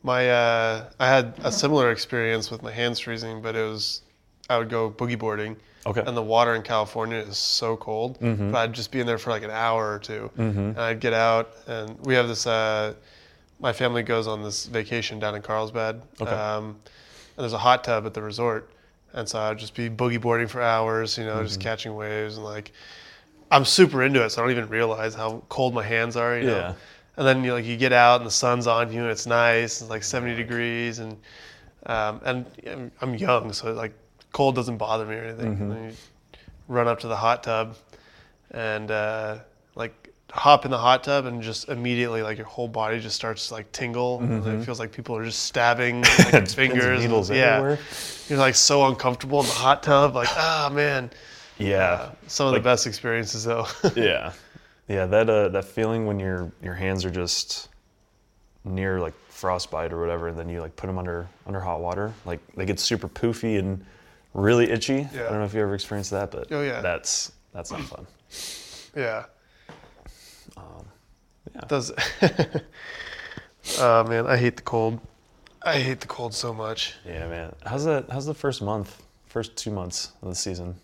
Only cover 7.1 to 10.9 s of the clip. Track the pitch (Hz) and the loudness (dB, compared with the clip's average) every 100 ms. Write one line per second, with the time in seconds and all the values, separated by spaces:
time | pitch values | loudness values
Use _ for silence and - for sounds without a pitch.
7.1 | 113 104 98 - - 113 113 - 110 123 | -4 -6 -4 -2 0 -2 -4 -4 -4 -6
8.1 | 131 120 104 101 120 113 117 110 131 120 | -2 -2 0 0 0 0 -4 -6 -2 -2
9.1 | 113 120 107 107 110 113 113 107 104 - | -2 -2 -4 -4 -2 0 0 -2 -4 -8
10.1 | 107 110 - 110 101 101 110 117 | -10 -8 -2 -2 0 -2 -2 -2